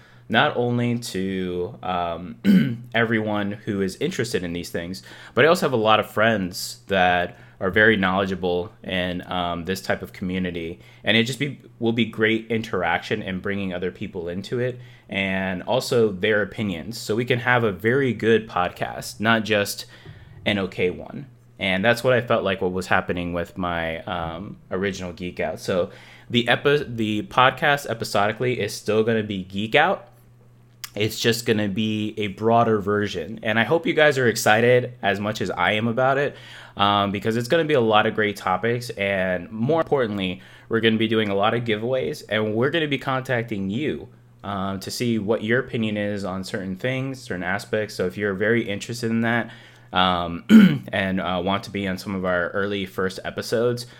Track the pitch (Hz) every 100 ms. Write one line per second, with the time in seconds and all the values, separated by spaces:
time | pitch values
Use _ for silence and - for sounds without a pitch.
0 | - - - 113 147 - 123 120 120 120
1 | 117 92 95 95 92 87 90 - - 90
2 | 85 85 90 - 196 190 139 117 - 113
3 | 113 110 107 104 101 104 - 101 95 -
4 | 147 - 113 95 90 85 82 87 85 95
5 | - - - 113 147 180 160 123 107 107
6 | 101 104 110 107 90 98 - - - 95
7 | 90 87 87 - - - 95 101 110 101
8 | 92 95 95 90 90 87 90 - - 92
9 | 90 87 - 92 87 85 85 95 - 95
10 | 92 - 92 92 90 85 82 87 - -
11 | - 110 117 135 135 - - - 117 117
12 | 107 107 110 110 110 113 110 95 85 90
13 | - 107 95 92 101 98 95 87 92 -
14 | 101 92 85 90 - 127 123 123 - -
15 | - 98 95 95 95 90 - 87 - 123
16 | 110 92 104 104 95 - 104 85 80 120
17 | - 110 123 120 127 123 113 87 110 135
18 | 135 104 110 110 - 90 90 - 120 -
19 | - - 107 113 104 104 101 - - -
20 | - - - - - 98 92 - 90 78
21 | - - 139 - - - 98 92 110 117
22 | 127 123 120 113 95 95 92 92 92 98
23 | 92 90 87 85 85 - 87 85 82 82
24 | - 87 82 82 104 - - 95 98 92
25 | 92 82 90 87 80 80 - 92 87 -
26 | - - - 117 117 120 143 147 117 117
27 | 107 104 95 - 127 131 151 143 - 113
28 | 107 107 104 107 127 120 101 - - 107
29 | 110 113 104 98 92 98 107 143 170 196
30 | - - - - - - - - - 104
31 | 104 - 120 113 120 107 104 95 110 107
32 | 107 110 104 92 110 117 113 107 95 104
33 | 101 92 80 113 110 110 110 165 170 156
34 | 151 131 120 107 113 110 120 123 - -
35 | 101 98 104 107 95 - 90 107 117 113
36 | 131 139 143 - - - - - 101 104
37 | 101 101 113 113 120 170 156 143 110 107
38 | 110 110 104 98 95 92 117 120 120 -
39 | 98 95 92 87 87 110 127 165 - 143
40 | 113 101 92 90 - - - 113 113 110
41 | 110 110 104 98 107 117 117 107 117 131
42 | 143 151 - 107 107 110 139 165 151 139
43 | 139 131 127 123 117 101 95 110 147 71
44 | - - - - 98 101 98 98 104 -
45 | 123 113 101 113 107 123 - 120 110 104
46 | 104 104 95 95 92 107 95 92 127 131
47 | 135 127 - 90 90 101 - 110 104 -
48 | 92 101 104 95 107 117 98 101 - 120
49 | 113 113 117 117 110 - - - - 92
50 | 92 87 87 85 - 220 185 139 - 101
51 | 95 95 85 92 92 98 101 101 98 92
52 | 107 95 92 90 85 101 101 101 92 -
53 | 92 - - - - 113 123 120 -